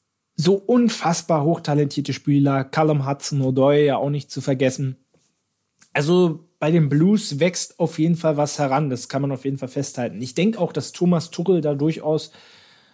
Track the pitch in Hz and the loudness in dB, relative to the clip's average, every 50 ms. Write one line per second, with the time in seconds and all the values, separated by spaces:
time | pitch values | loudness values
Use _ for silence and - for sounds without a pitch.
0 | _ _ _ _ _ _ - - 143 180 202 196 - - 240 247 240 220 - - | _ _ _ _ _ _ -6 -2 2 2 2 2 2 2 4 4 4 2 0 0
1 | - 165 170 - - - 165 151 143 139 127 123 - 156 147 147 147 139 - 147 | -2 -2 -2 -2 0 0 0 2 2 2 0 0 -2 0 0 2 0 0 -2 -6
2 | 135 - 127 - - 151 143 143 139 139 135 135 127 - - 160 156 156 151 147 | -4 -4 -6 -4 0 2 2 4 4 4 2 0 -2 -2 0 0 2 2 2 0
3 | 135 139 143 139 - - 151 139 131 131 131 131 131 143 147 147 147 143 131 98 | 0 -2 -4 -6 -6 -4 -2 0 0 0 2 4 4 4 4 4 4 2 2 0
4 | 123 143 147 143 139 - - 143 - 147 135 127 139 131 131 - 139 131 127 _ | -2 -2 -4 -6 -8 -8 -10 -8 -4 -2 -2 0 0 -2 -2 -2 -6 -8 -8 _
5 | _ _ _ _ _ _ _ _ _ _ _ _ _ _ _ _ _ _ - 143 | _ _ _ _ _ _ _ _ _ _ _ _ _ _ _ _ _ _ -4 -2
6 | 143 156 175 180 180 170 151 156 - _ _ - 151 156 165 170 156 135 143 147 | 0 2 4 4 4 2 0 -4 -12 _ _ -4 0 2 4 4 4 4 4 4
7 | 165 190 214 208 - - 147 135 160 185 180 - - - - - 175 160 - - | 4 4 4 2 0 -2 -2 0 0 0 0 -4 -10 -8 -4 -4 -4 -4 -2 0
8 | 156 170 175 165 - 160 151 143 147 143 - - 147 135 131 143 156 139 127 120 | 0 0 0 0 0 0 0 0 0 -2 -2 -2 -2 0 0 0 0 -2 -4 -6
9 | - - - 135 143 139 135 127 - 139 139 135 135 127 - 143 139 - - 131 | -6 -6 -4 -4 -2 -2 -4 -4 -4 -6 -6 -6 -8 -8 -6 -6 -6 -6 -6 -6
10 | 120 113 87 101 127 127 - - 175 220 226 - 175 160 - 147 - - - - | -6 -6 -6 -8 -10 -6 -2 0 0 0 0 0 -4 -4 -4 -6 -8 -8 -4 -2
11 | 180 175 180 160 - - - - 170 185 185 170 147 151 147 135 147 160 156 - | 0 2 2 0 -2 -6 -8 -4 0 2 2 2 2 0 -2 0 0 -2 -2 -2
12 | - 151 156 151 - - _ - - - - - _ _ _ _ _ _ | -2 -2 -2 -2 -4 -8 _ -20 -20 -20 -20 -20 _ _ _ _ _ _